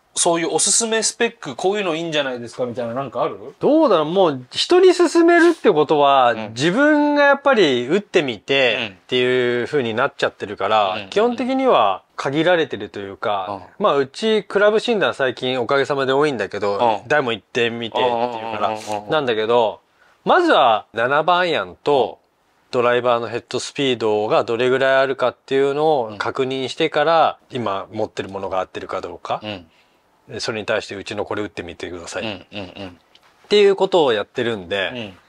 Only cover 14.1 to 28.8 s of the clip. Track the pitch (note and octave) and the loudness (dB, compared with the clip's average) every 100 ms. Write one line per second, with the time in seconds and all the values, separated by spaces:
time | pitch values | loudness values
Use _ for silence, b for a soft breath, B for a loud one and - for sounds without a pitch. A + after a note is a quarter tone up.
14.1 | - A3 G#3+ - G3+ G#3 A3 A#3+ G#3+ C3 | -4 -2 -2 -2 2 2 2 0 0 0
15.1 | G#2+ C3 A2 C3 C3 A2+ C#3 C3+ C#3 C3+ | 0 -2 -2 -4 -4 0 0 0 0 0
16.1 | C3+ D3+ A#2 F#2+ G2+ G2+ G2+ A#2+ G#2 A2+ | 2 0 -2 -6 -4 -2 0 0 0 0
17.1 | D3+ B2+ A2 - B2 A#2 A#2 A#2 A#2 B2+ | 0 0 -4 -6 -2 -2 -4 -6 -2 0
18.1 | A#2 A#2+ A2+ A2+ G#2+ G#2 G#2+ A2 G#2 G#2 | 0 -2 -6 -8 -4 -4 -4 -6 -8 -4
19.1 | D#3 B2+ G#2+ A2 A#2+ G#2+ E2+ _ b b | -2 0 -2 2 2 2 -2 _ b b
20.1 | b F#3+ E4+ E4+ G3+ B2+ G#2 - A2 B2 | b 2 2 4 4 4 2 -2 -4 0
21.1 | C#3+ D#3+ F3 F3+ B2+ F#2 E2+ D3 C#3 G2+ | 2 2 2 0 -2 -4 -6 0 0 0
22.1 | - _ _ _ _ _ B2+ A#2+ B2 B2 | -6 _ _ _ _ _ 0 2 2 2
23.1 | A#2 A2+ A#2 - B2 - - C3+ A#2+ A2+ | 0 -2 -8 -6 -8 -6 -2 -2 0 0
24.1 | G#2+ A2 D3+ A2 A#2 B2+ B2+ C3+ C3+ C3+ | 0 0 0 0 -2 0 2 2 2 0
25.1 | B2+ B2 - - C3+ C#3 C#3 D#3 D3 A2 | 0 -4 -4 -2 0 0 0 0 0 -4
26.1 | G2+ A2+ C#3 C3 C3+ B2+ - D#3+ D3 D3+ | -6 -6 -4 -4 -4 -6 -4 -2 0 2
27.1 | E3 B2 - _ C3 G#2+ F#2+ F2+ A2 G#2 | 2 2 -2 _ -8 -4 -6 -8 -6 -6
28.1 | - G2 G2 F#2+ F#2 F#2 - | -6 -8 -8 -6 -4 -6 -8